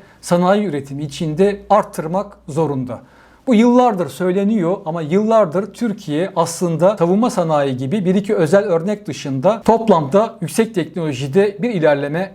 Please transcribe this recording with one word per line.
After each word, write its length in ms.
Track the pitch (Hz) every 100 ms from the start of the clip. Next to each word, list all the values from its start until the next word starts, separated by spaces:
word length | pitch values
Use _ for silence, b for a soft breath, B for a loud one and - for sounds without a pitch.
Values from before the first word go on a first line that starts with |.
| B B
sanayi 440 | - 175 180 208 208
üretimi 380 | 143 139 139
içinde 580 | 151 - 160 151 202 196 -
arttırmak 680 | 202 196 - 160 185 202 - -
zorunda. 520 | 143 151 135 123 110 b b b b -
Bu 80 | 214
yıllardır 540 | 240 247 247 190 147
söyleniyor 680 | - 185 185 202 226 165 196 160
ama 160 | 170
yıllardır 720 | 147 190 214 220 185 170 202
Türkiye 560 | - 233 - - 147 190 170
aslında 600 | 165 - 175 160 180 214
savunma 320 | 170 196 247
sanayi 480 | - 160 151 139 127
gibi 280 | 135 208 180
bir 100 | 190
iki 200 | 202 202
özel 280 | 156 196
örnek 440 | 208 165 180 208 185
dışında 540 | 131 151 135 160 226
toplamda 760 | - 226 226 170 139 196 220 -
yüksek 340 | 160 - 226 185
teknolojide 840 | 156 185 160 127 139 170 208 202
bir 100 | 233
ilerleme 600 | 196 156 143 143 160 190